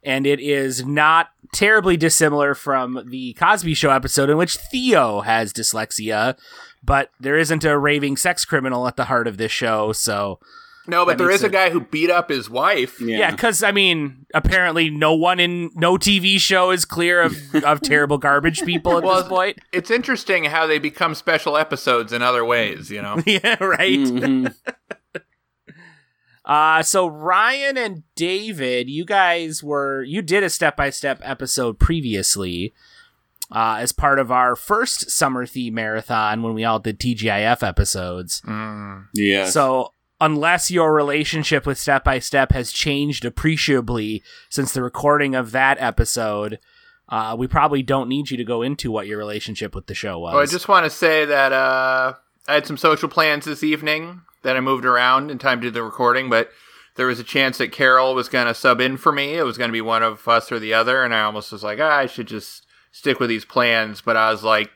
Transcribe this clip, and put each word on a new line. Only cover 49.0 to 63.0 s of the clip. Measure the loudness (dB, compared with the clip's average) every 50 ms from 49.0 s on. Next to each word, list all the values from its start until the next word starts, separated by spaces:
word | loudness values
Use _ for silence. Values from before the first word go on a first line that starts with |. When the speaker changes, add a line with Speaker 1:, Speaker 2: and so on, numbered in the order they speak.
| -6
Speaker 1:
your | -6 -8 -8
relationship | -8 -8 -8 -8 -8 -8 -8 -8 -8 -10 -10
with | -12 -14
the | -12 -12
show | -8 -8 -8 -8
was. | -6 -6 0 2
Speaker 2:
Well, | 2
I | 2
just | 2 0 -6 0
wanna | 2 2 2 2 0
say | -2 0 2 2 4 4 2
that, | 2 2 2 4 4 2
uh, | 2 2 2 0 0 0 0 0 0 -2 -2 -4 -8 _ _ _ _ _
I | 0 0
had | 0 0
some | -2 -8
social | 0 2 2 2 2 -2
plans | -2 0 2 2 2 0 -2 -4
this | -8 -8 -4 -2
evening | -2 -2 0 0 -2 -2 -2 -4 -10 -16 -20 _ _ _ _ -2
that | -2 0
I | 0
moved | 2 0 0 0 2
around | 2 4 4 4 4 4 4 2 -2
in | -10
time | -2 0 0 0 0
to | -2
do | -6
the | -6 -6 -8
recording, | -8 -4 0 2 2 2 2 2
but | 2 2 2 2 0 -8 -20 -20 -20 -20 -20 -20 _ _
there | -2 -2
was | 0 0 -4
a | -8
chance | -4 0 2 2 2 0 -2
that | -4 -6
Carol | -2 2 4 6 6 6 4 4 2
was | 0 -2
gonna | 0 0 0 0 0 -2
sub | 2 4 4 4 4
in | 2 -2 -2
for | 0 0 0
me. | 2 2 -2 -4 -2
It | -2 -2
was | -2 -2
gonna | -4 -4 -2
be | -2 -4
one | -2 0 0 2
of | 2 0 -2 -4 0
us | 2 2 2 2 -2
or | -6
the | -6 -2 2 2
other, | 2 4 2 2 2 2
and | 2 2
I | 0
almost | 0 0 -2 -6 -10 -10
was | -14 -8 -8
like, | -8 -2 0
"Ah, | 0 2 2
I | 2 0
should | -2 -6 -10 -10
just | -10 -10 -12 -12 -14 -20 -20 _ _ _ _ _ _
stick | _ -6